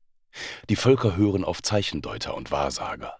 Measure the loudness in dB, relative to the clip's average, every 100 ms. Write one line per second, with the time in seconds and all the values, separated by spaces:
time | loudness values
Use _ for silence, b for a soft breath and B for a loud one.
0 | _ _ _ B B B -2 2 6 6
1 | 4 4 4 4 0 -4 0 0 0 -4
2 | -6 -8 -6 -8 -4 -2 -2 -2 -6 -8
3 | -10